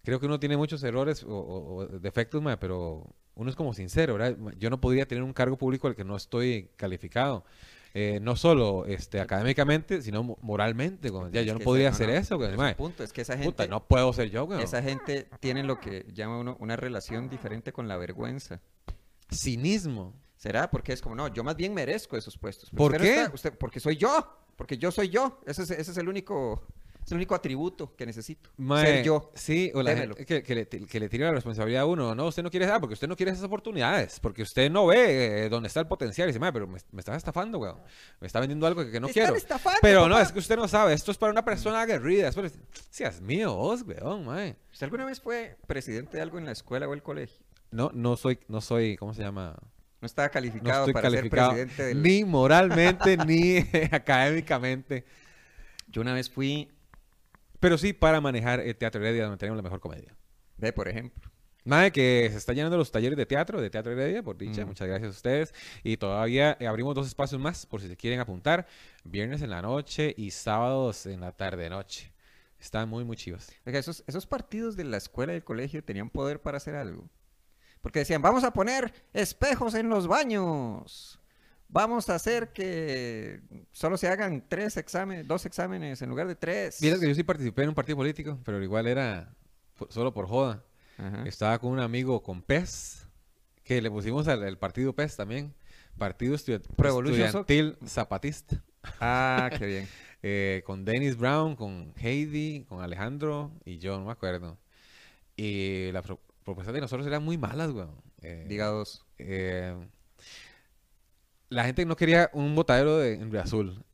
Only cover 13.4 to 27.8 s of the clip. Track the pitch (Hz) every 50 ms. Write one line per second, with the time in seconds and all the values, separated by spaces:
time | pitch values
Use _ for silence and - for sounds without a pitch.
13.4 | 143 165 - - 107 90 98 107 - _ 135 127 127 127 117 123 117 107 98 113
14.4 | 151 170 202 170 - - - 120 143 135 135 135 - - 143 139 131 - 127 -
15.4 | - 131 127 135 139 135 131 - - 110 98 92 - - 90 101 107 110 117 117
16.4 | 120 123 127 - 104 110 117 117 123 127 120 101 - - 113 113 127 131 135 123
17.4 | 107 107 110 117 - 135 - - 120 107 95 90 87 87 90 - 117 117 127 139
18.4 | - - 85 87 _ _ _ _ _ - - - _ _ _ _ _ _ - 156
19.4 | - 135 120 113 131 175 208 220 180 156 127 104 92 92 117 - _ _ _ _
20.4 | - 110 101 117 160 180 - - - - 127 123 - 110 113 120 147 139 110 117
21.4 | 117 143 160 151 175 196 208 185 135 127 185 220 - - - 113 - - - -
22.4 | - 98 101 - - - - - 147 147 143 156 180 196 254 311 311 175 139 131
23.4 | - 156 - - - 113 - 131 - 151 160 147 185 247 294 320 - - - _
24.4 | _ _ _ - - - 139 113 147 180 175 - 202 185 170 233 262 262 262 -
25.4 | - - 147 165 185 160 175 156 160 180 175 180 170 175 196 202 185 - 202 143
26.4 | 131 117 107 - - - - - - - - - - - 170 170 170 - 202 175
27.4 | - 151 131 131 160 185 - -